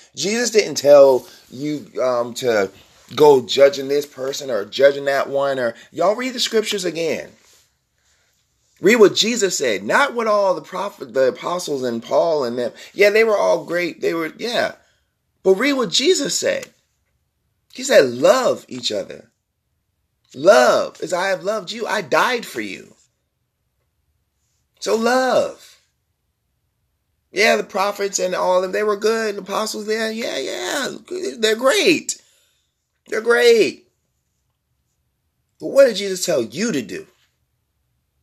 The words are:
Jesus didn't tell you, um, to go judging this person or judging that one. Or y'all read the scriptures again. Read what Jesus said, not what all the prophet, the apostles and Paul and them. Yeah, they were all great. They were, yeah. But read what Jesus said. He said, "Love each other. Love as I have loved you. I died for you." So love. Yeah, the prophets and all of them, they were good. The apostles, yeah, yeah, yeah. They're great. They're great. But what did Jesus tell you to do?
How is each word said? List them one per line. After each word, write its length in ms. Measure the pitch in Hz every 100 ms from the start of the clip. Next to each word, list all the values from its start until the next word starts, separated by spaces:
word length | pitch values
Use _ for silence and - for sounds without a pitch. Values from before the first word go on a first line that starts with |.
| _ -
Jesus 340 | 175 233 240
didn't 260 | 220 160 135
tell 500 | 143 143 139 123 - - _
you, 380 | 123 151 147 - 101
um, 320 | 127 120 120 117
to 340 | 127 107 98 - _ _ _ -
go 300 | 147 135 117
judging 420 | 131 139 139 135
this 180 | 143 143
person 440 | - 135 143 139
or 160 | 107 107
judging 400 | 107 139 139 139
that 240 | 139 120
one. 300 | 139 139 135
Or 160 | 120 - -
y'all 240 | 135 175 220
read 180 | 254
the 60 | 240
scriptures 460 | - 220 214 208 180
again. 440 | 151 160 101 73 _ _ _ _ _ _ _ _ _ _ _ _ _ _ _
Read 140 | 170 240
what 200 | 185 -
Jesus 420 | 214 240 190 -
said, 260 | 131 95
not 300 | 104 214 277
what 140 | 233 220
all 280 | 208 196 165
the 60 |
prophet, 520 | - 180 202 - 135
the 160 | 127 127
apostles 540 | - - 175 - 139
and 180 | 127 117
Paul 440 | - 139 170 151 120
and 120 | 123
them. 140 | 117 - -
Yeah, 160 | - 202
they 160 | 214 226
were 120 | 196
all 280 | 185 175 156
great. 340 | 175 175 -
They 140 | 165
were, 180 | 165 160 -
yeah. 380 | 226 214 101 - _ _ _ _ _ _
But 120 | 190 190
read 180 | 277
what 160 | 269 202
Jesus 480 | - 285 294 277 -
said. 320 | 113 87 - _ _ _ _ _ _ _ _ _ _
He 100 | -
said, 220 | 254 220 131
"Love 600 | 120 165 254 220 120 -
each 240 | 123 117
other. 400 | 104 78 73 _ _ _ _ _ _ _ _ _ _ _
Love 680 | 120 165 247 240 135 85 -
as 120 | 156
I 160 | 175 196
have 140 | 185
loved 280 | 180 220 180
you. 140 | 220 214
I 160 | 208
died 440 | 147 151 214 247 190
for 160 | 123
you." 340 | 104 73 52 _ _ _ _ _ _ _ _ _ _ _ _ _ _ _ _ _ _ _
So 160 | 190 214
love. 840 | 233 262 254 175 92 - - _ _ _ _ _ _ _ _ _ _ _ _ _ _ _ _
Yeah, 260 | 180 226 220
the 60 |
prophets 540 | 196 196 202 202 202 196
and 160 | 185
all 240 | 165 180 180
of 60 |
them, 80 | 185
they 120 | 202
were 120 | 214 202
good. 400 | 214 226 220 202
The 60 |
apostles, 460 | 190 196 214 214 208
yeah, 220 | 220 220
yeah, 280 | 220 - 277
yeah. 600 | 254 - 359 294 240 - - 370 392 262
They're 180 | 220 220
great. 640 | 262 403 262 143 - - _ _ _ _ _ _ _ _ -
They're 140 | 220
great. 680 | 226 233 240 233 143 - _ _ _ _ _ _ _ _ _ _ _ _ _ _ _ _ _ _
But 80 | 156
what 180 | 262 269
did 120 | 196
Jesus 280 | 202 185 -
tell 160 | 151
you 300 | 110 131 233
to 100 | 147
do? 240 | 98 85 - _ _ _ _ _ _ _ _ _ _ _